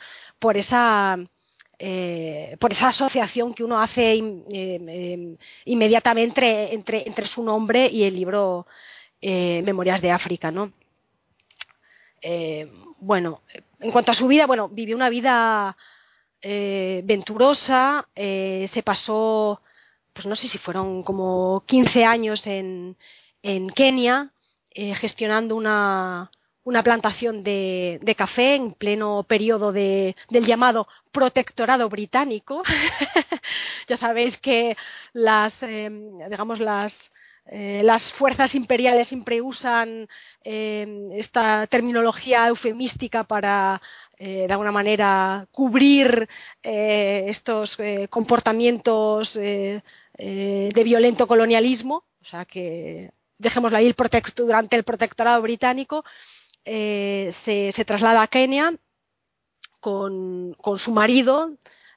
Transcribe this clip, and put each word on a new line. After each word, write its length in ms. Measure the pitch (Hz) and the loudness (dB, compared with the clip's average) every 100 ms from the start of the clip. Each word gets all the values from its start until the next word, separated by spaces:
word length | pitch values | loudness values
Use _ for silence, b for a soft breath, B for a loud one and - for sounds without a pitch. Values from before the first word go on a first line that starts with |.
| B B B - | B B B -2
por 160 | 226 202 | 0 0
esa... 600 | - 240 233 208 196 185 180 _ _ _ _ - | 2 2 4 4 2 -2 -6 _ _ _ _ -12
Eh, 800 | 190 185 180 170 160 151 156 170 | -8 -6 -6 -6 -8 -10 -12 -2
por 120 | 226 | -2
esa 160 | 202 254 | 2 0
asociación 640 | 247 269 254 208 247 240 | 2 0 0 -2 -2 -4
que 100 | 233 | -4
uno 160 | 233 226 | -2 0
hace 340 | 220 247 226 | 0 2 2
in-, 300 | 220 220 185 - | 2 0 -8 -12
eh, 300 | 196 190 175 165 | -10 -8 -8 -10
eh, 500 | 175 175 175 175 165 B B | -10 -8 -10 -12 -16 B B
inmediatamente 720 | - 240 214 226 247 226 233 247 | -2 2 4 4 4 2 2 2
entre, 320 | 247 214 208 | 2 2 -2
entre, 340 | 214 214 220 214 | -6 -6 -6 -6
entre 180 | 214 208 | -8 -8
su 160 | - | -6
nombre 440 | 226 220 220 240 262 | -2 0 2 2 2
y 160 | 220 | 2
el 120 | 196 | 0
libro, 500 | 185 180 202 196 175 - B B B B _ | 0 -2 0 0 -2 -8 B B B B _
eh, 400 | 202 180 175 170 | -4 -2 0 0
Memorias 380 | 196 185 180 185 | -2 -2 0 0
de 100 | 180 | 2
África, 380 | 175 - 175 160 | 0 0 -6 -6
¿no? 200 | 180 202 - _ _ _ _ _ _ _ - - _ b b b _ | -6 -8 -12 _ _ _ _ _ _ _ -20 -20 _ b b b _
Eh, 500 | 160 170 160 151 151 92 - - | -8 -6 -6 -8 -12 -18 -20 -8
bueno, 420 | 190 190 170 151 _ - - - | -2 0 -2 -8 _ -20 -20 -12
en 120 | 226 | -2
cuanto 200 | 240 240 | 2 2
a 40 | |
su 120 | 226 254 | 2 4
vida, 200 | 302 277 | 6 4
bueno, 220 | 240 202 | 2 -2
vivió 260 | 208 220 | -6 -6
una 140 | 233 254 | -2 0
vida, 640 | 240 262 240 226 214 196 - b b b b b _ | 0 2 2 2 0 -2 -8 b b b b b _
eh, 600 | 202 202 202 196 185 185 | -8 -6 -4 -4 -4 -4
venturosa, 1040 | 196 202 185 214 262 285 - 254 269 285 - | -2 -2 -2 2 4 4 2 2 2 0 -4
eh, 540 | - 202 190 190 190 196 | -8 -6 -4 -4 -4 -6
se 100 | 226 | -4
pasó, 800 | 214 190 - 220 220 214 214 208 b b b b _ | -2 -2 -2 -2 0 0 -2 -4 b b b b _
pues 120 | - | -12
no 100 | 196 | -8
sé 120 | 220 254 | -6 -6
si 100 | 202 | -8
fueron 460 | - 185 190 185 | -8 -6 -6 -6
como 600 | 180 190 185 185 185 196 | -6 -4 -2 0 0 -2
quince 400 | - 254 247 247 | 2 4 4 6
años 420 | 226 233 220 214 208 | 4 4 0 -4 -6
en, 480 | 196 190 180 180 185 b b b b | -8 -8 -10 -12 -16 b b b b
en 260 | 202 190 190 | -6 -4 -2
Kenia, 640 | - 269 262 240 262 285 _ _ _ _ | 2 4 4 2 0 -2 _ _ _ _
eh, 240 | - 202 | -12 -8
gestionando 600 | 196 220 - 214 220 226 220 | -6 -6 -4 -2 -2 -2 -2
una, 760 | 214 208 202 190 185 175 185 _ _ _ | 0 0 0 0 -4 -8 -12 _ _ _
una 180 | 247 233 | -2 2
plantación 640 | 233 226 214 - 233 214 | 4 2 0 -2 -6 -4
de, 560 | 196 196 190 185 180 165 | -4 -2 -2 -4 -4 -2
de 140 | 208 | -2
café 400 | 214 190 - 254 | 0 0 2 2
en 160 | 285 240 | 2 -2
pleno 520 | - 208 208 208 202 | -6 -4 -2 -2 -2
periodo 500 | - 214 220 220 208 | 0 0 2 0 0
de, 420 | 196 196 196 190 - B | 0 0 0 -2 -4 B
del 160 | 233 | 2
llamado 420 | 226 226 254 226 202 b _ | 2 4 2 2 -4 b _
protectorado 800 | 277 254 262 247 - 233 262 220 | 0 2 0 -2 -2 2 2 0
británico. 760 | 202 208 254 285 214 - 294 370 | -4 -2 0 0 -4 -8 -6 -2
<laughs> 60 | 302 320 - 277 - - 330 - B B B B | 0 0 -2 0 0 0 -4 -8 B B B B
Ya 80 | 240 | -4
sabéis 400 | 233 226 247 - | -2 0 -2 -2
que 400 | 269 233 233 214 B B B | 0 2 2 -4 B B B
las, 500 | 240 220 214 214 - | 0 4 4 2 -2
eh, 280 | 233 214 214 214 214 185 180 | -10 -8 -10 -12 -16 -16 -10
digamos, 320 | 208 233 226 | -8 -6 -4
las, 340 | 214 202 208 - - b b b - | -2 -2 -4 -8 -20 b b b -18
eh, 340 | 208 202 202 | -12 -6 2
las 300 | 220 226 - | 4 4 0
fuerzas 420 | - 269 262 262 | 0 0 2 0
imperiales 540 | 277 226 247 247 240 233 | 0 0 2 4 4 2
siempre 320 | 254 226 233 | -6 -4 -4
usan, 640 | 262 240 254 233 226 226 214 B B B | -4 -6 -2 -2 -2 -8 -16 B B B
eh, 680 | - 214 214 214 214 208 202 | -10 -8 -6 -6 -8 -12 -10
esta 520 | 202 202 240 220 214 214 | -10 -4 0 2 2 2
terminología 800 | 240 240 233 233 - 254 240 233 | 0 2 0 0 0 2 4 4
eufemística 800 | 233 226 233 254 - 247 226 | 2 -2 -4 -6 -6 -6 -4
para, 560 | 214 208 202 202 190 190 B B B - | -2 0 2 2 2 -2 B B B -16
eh, 280 | 190 190 185 | -8 -4 -2
de 60 | |
alguna 180 | 196 208 | 0 0
manera, 760 | 208 202 208 202 190 190 196 190 | 0 0 2 4 2 2 -2 -6
cubrir, 800 | - 262 247 277 277 254 233 220 B B B | -2 2 6 6 8 6 2 -2 B B B
eh, 640 | 226 214 214 208 196 202 196 | -6 -2 2 2 2 0 -4
estos, 500 | 214 - 220 208 - | -6 -4 -4 -4 -6
eh, 260 | 208 196 202 | -6 -6 -4
comportamientos, 1300 | 233 220 233 226 220 240 233 233 220 214 214 220 | -2 2 2 2 2 2 2 0 2 2 0 -4
eh, 480 | 214 202 202 196 208 - b b - | -6 -4 -4 -4 -6 -12 b b -14
eh, 520 | 196 196 202 196 202 | -10 -6 -4 -2 0
de 100 | 214 | 2
violento 420 | 226 233 240 240 240 | 4 6 4 4 4
colonialismo. 800 | 233 226 226 247 240 254 320 - _ | 4 6 4 2 0 -4 -8 -10 _
O 40 | |
sea 200 | - 175 | -16 -16
que 640 | 180 185 175 170 156 165 185 _ _ - | -12 -10 -10 -10 -12 -14 -16 _ _ -6
dejémoslo 400 | 226 247 233 214 | -4 0 2 4
ahí, 80 | 240 | 4
el 100 | 233 | 2
protect-, 360 | 247 233 - | 0 0 -2
durante 420 | - 233 220 214 233 | -2 2 2 2 0
el 80 | |
protectorado 560 | 220 226 - - 233 240 | 0 -4 -4 0 2 2
británico, 640 | 220 233 254 262 262 302 - B B B B _ | 0 -2 -2 -2 -4 -8 -10 B B B B _
eh, 720 | - 220 214 202 202 196 190 - | -10 -6 -4 -4 -4 -4 -6 -6
se, 300 | 226 202 196 | -4 -2 -2
se 100 | 214 | -2
traslada 380 | 220 208 226 226 | -2 2 6 6
a 60 | 220 | 6
Kenia 460 | 254 262 277 330 330 _ _ _ _ _ _ _ _ - _ | 4 2 2 0 -2 _ _ _ _ _ _ _ _ -20 _
con, 720 | 214 196 196 190 185 180 180 | -6 -4 -4 -6 -8 -8 -10
con 260 | - 208 196 | -8 -6 -4
su 140 | 233 | 0
marido, 580 | 214 220 254 247 285 330 294 _ b b | 2 4 4 4 2 0 -8 _ b b